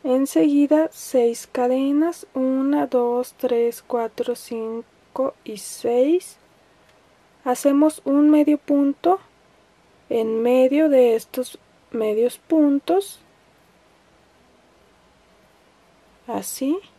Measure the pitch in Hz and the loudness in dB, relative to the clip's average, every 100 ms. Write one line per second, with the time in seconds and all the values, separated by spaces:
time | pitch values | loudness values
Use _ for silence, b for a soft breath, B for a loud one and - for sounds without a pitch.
0 | 285 262 277 320 311 285 285 302 320 - | 0 0 0 2 2 2 2 2 0 -6
1 | - 262 233 233 - - 247 262 277 285 | -4 0 0 -2 -8 -4 -2 0 0 0
2 | 330 339 - 262 262 262 269 294 277 254 | -2 -4 -10 -4 -2 -2 0 -2 0 -2
3 | 240 240 247 _ 254 233 233 233 _ 240 | 0 -2 -6 _ -2 0 -2 -4 _ -6
4 | 226 - 240 240 - 226 220 226 233 _ | -6 -6 -6 -8 -10 -10 -8 -10 -14 _
5 | _ - 262 - - 214 - - 233 240 | _ -6 -6 -6 -16 -16 -16 -8 -2 0
6 | 277 359 - - _ _ _ _ _ _ | 2 0 -4 -20 _ _ _ _ _ _
7 | _ _ _ _ 254 247 285 285 311 - | _ _ _ _ -4 0 2 2 2 0
8 | - 277 302 302 294 294 - 285 277 277 | -2 2 4 4 4 0 0 0 0 0
9 | 339 381 _ _ _ _ _ _ _ _ | -2 -2 _ _ _ _ _ _ _ _
10 | _ 233 220 226 240 254 262 285 311 269 | _ -4 -2 0 2 4 4 4 4 4
11 | 240 226 - - 247 - _ _ _ 233 | 4 2 -4 -10 -10 -12 _ _ _ -4
12 | 214 214 240 - _ 320 294 277 - 370 | -2 0 -2 -4 _ 2 2 2 0 -2
13 | 403 - _ _ _ _ _ _ _ _ | -2 -18 _ _ _ _ _ _ _ _
14 | _ _ _ _ _ _ _ _ _ _ | _ _ _ _ _ _ _ _ _ _
15 | _ _ _ _ _ _ _ _ _ _ | _ _ _ _ _ _ _ _ _ _
16 | _ _ - 208 196 - 269 359 - | _ _ -10 -10 -8 -6 -4 -4 -6